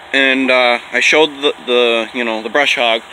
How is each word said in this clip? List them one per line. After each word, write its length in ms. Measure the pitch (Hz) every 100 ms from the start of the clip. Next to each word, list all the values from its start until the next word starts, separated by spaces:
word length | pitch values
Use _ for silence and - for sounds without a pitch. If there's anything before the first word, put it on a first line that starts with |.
| -
And, 360 | 135 135 131 131
uh, 300 | 127 123 120 -
I 80 | 123
showed 260 | 123 156 160
the, 260 | 139 143 - 123
the, 440 | 123 120 117 110
you 100 | 127
know, 180 | 117 110
the 60 | 110
brush 280 | 104 139 -
hog. 260 | 120 113 -